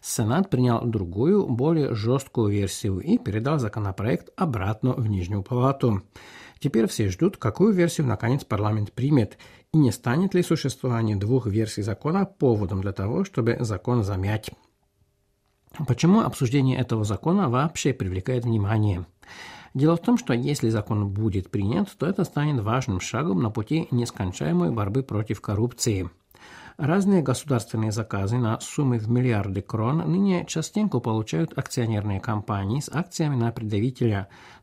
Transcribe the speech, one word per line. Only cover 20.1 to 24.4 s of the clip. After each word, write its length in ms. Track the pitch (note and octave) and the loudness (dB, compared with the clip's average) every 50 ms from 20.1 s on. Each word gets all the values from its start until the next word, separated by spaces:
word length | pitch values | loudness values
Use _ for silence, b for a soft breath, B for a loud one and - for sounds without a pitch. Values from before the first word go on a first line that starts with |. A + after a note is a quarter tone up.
| B3 - | 2 2
что 160 | - - B2 | 2 0 0
если 340 | A#2+ C3 C#3+ D3 - B2 A2 | 0 0 -2 0 0 0 0
закон 400 | A2+ G#2+ G#2 - A2 G#2+ G2+ G2+ | 0 0 -2 -2 -2 0 0 -2
будет 420 | G2 G#2 A2 G#2+ F2+ F#2+ F2+ - | -2 0 0 0 0 -2 -4 -4
принят, 380 | - G#2 G2 G2+ C#3 F#3+ G3+ - - | -4 -2 0 0 0 0 -2 -2 -4
то 100 | - - | -4 -4
это 160 | - G3 - E3+ | -2 0 -2 -2
станет 360 | - - D3 D3 D3+ D3 A#2+ | -2 -2 -2 0 0 0 0
важным 400 | G2+ A2 A#2 C3 B2+ B2 F#2+ F2 | 0 0 0 0 0 -2 -2 -4
шагом 420 | - - - A#2 D3+ F3+ G3 E3+ | -4 -4 -4 -2 -2 0 0 0
на 80 | B2 G#2+ | 0 0
пути 380 | G#2+ A2+ G#2 - D3+ D#3+ D#3+ - | -2 -4 -2 -2 -2 -2 0 0
нескончаемой 800 | C3 A#2+ A#2 - - - G2 F#2 F2+ - | 0 -2 -2 -2 -4 -4 -4 -4 -4 -4